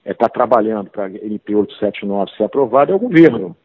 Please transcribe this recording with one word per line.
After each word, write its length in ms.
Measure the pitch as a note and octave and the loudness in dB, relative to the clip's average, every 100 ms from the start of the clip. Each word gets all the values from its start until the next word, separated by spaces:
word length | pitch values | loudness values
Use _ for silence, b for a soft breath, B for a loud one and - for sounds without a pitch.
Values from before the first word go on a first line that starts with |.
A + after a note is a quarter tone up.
| - | -10
é, 80 | |
tá 160 | F#2+ A2+ | -2 -2
trabalhando 600 | A#2+ A#2+ A#2 G#2+ A2 G2 | 0 2 2 2 -4 -6
pra 200 | - G2 | -8 -10
M 280 | F#2+ G#2+ G#2+ | -10 -10 -10
P 160 | - G#2 | -2 0
oito 180 | G2+ | 0
sete 320 | - G#2 - G2+ | -2 -6 -4 -6
nove 260 | G2+ F#2 - | -4 -4 -2
ser 80 | G#2+ | -2
aprovada 480 | C3 B2+ B2 C#3+ | 0 2 2 2
é 20 | F#3+ | 0
o 40 | |
governo 540 | B3 E3 D#3+ A#2 F#2 E2+ | 2 4 4 4 -8 -12